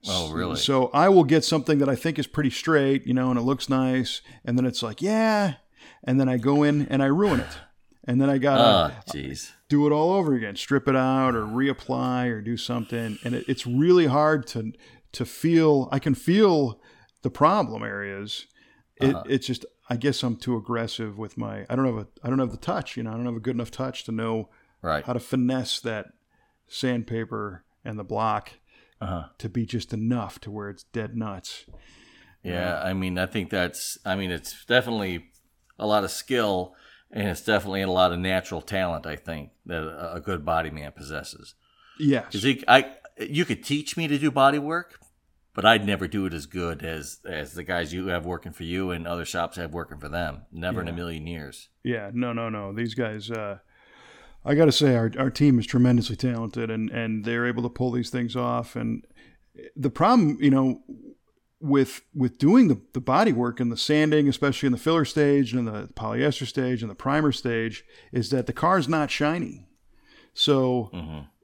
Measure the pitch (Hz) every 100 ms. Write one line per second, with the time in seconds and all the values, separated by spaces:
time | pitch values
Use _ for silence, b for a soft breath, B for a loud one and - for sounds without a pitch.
0 | - 92 80 80 90 82 - 135 127 139
1 | 180 196 143 156 - 156 131 147 139 127
2 | 165 156 135 - 139 - - 156 135 139
3 | 131 127 127 123 117 135 - 131 131 127
4 | 123 - B B - 123 127 120 113 107
5 | 180 220 220 214 196 131 _ B B B
6 | - 131 131 127 123 143 147 147 143 135
7 | 135 151 202 135 - - - _ _ _
8 | - 123 139 139 139 131 117 98 78 -
9 | - 71 67 67 - - _ 147 147 151
10 | 165 196 165 131 110 95 - 139 - 131
11 | 131 131 131 117 107 117 139 131 - 127
12 | 127 127 123 110 107 120 - 120 110 120
13 | 113 104 - 123 - 131 120 123 165 180
14 | 156 139 151 156 123 117 113 - b b
15 | b - - - 160 165 156 143 127 139
16 | 151 131 - 190 214 165 135 104 b b
17 | b _ 127 - 151 208 127 110 110 101
18 | 101 98 104 - - b b b b _
19 | 135 135 - 131 - 123 - _ _ 123
20 | 139 131 127 113 - 117 104 117 113 -
21 | 110 101 110 - 110 104 98 123 131 110
22 | 101 - 123 131 127 - - 208 - -
23 | 113 113 123 113 110 120 117 - 131 -
24 | - 110 113 113 107 b b b 82 76
25 | 92 123 - 131 123 131 120 - 120 107
26 | - _ _ _ _ _ _ - 131 120
27 | 113 113 113 110 104 90 _ _ 117 107
28 | 98 104 113 107 - - b b b b
29 | 101 87 - _ 110 120 110 120 - 113
30 | 113 123 98 - - 104 101 98 - 117
31 | 110 113 110 95 - - - b b b
32 | b b b b 87 87 90 85 92 95
33 | 92 90 92 113 90 98 90 - - -
34 | 101 95 95 85 - - - 120 123 113
35 | 95 87 - _ _ _ _ _ 104 104
36 | 95 - - 127 110 92 90 b b b
37 | b - 101 87 - 104 98 95 95 92
38 | 92 87 92 92 - 82 - 98 92 80
39 | 78 73 - 80 71 _ - 85 78 82
40 | 87 85 90 92 76 80 80 73 73 -
41 | 69 76 - - - _ b b b b
42 | 151 131 - 101 117 127 - 131 139 -
43 | - - - 147 175 - - 147 151 -
44 | 160 143 151 135 135 147 143 165 175 -
45 | _ _ _ _ _ - 104 117 101 98
46 | 92 104 95 82 73 90 85 78 71 80
47 | 71 - - 78 73 80 80 87 82 90
48 | 95 87 82 87 87 82 82 87 92 87
49 | 85 87 82 90 85 - 85 82 80 76
50 | 73 82 82 73 - 85 87 - 85 85
51 | 87 80 78 85 71 - - _ 123 117
52 | 101 120 123 117 113 107 98 104 120 107
53 | 117 107 104 113 104 98 _ b b b
54 | b b b b - 147 160 - 147 120
55 | 113 127 135 - 147 123 110 123 123 123
56 | - 113 127 117 113 117 113 110 110 117
57 | 113 110 104 117 120 117 120 - 127 123
58 | 117 127 120 127 123 120 120 120 117 113
59 | - b b b _ - - - 120 -
60 | 180 247 156 123 143 135 131 123 - -
61 | - - _ _ _ _ 151 139 131 -
62 | _ 151 127 - 139 240 220 117 - 131
63 | 127 139 165 120 120 117 120 - - 151
64 | 156 151 143 131 143 131 139 120 - 165
65 | 143 - 147 143 123 123 117 107 98 -
66 | 110 113 143 135 120 - 127 123 113 95
67 | 135 147 151 127 131 117 113 110 - b
68 | b 127 110 135 117 117 165 185 131 151
69 | 143 - 147 170 - - - _ _ b
70 | b b b - - 139 127 127 104 87
71 | 78 78 73 _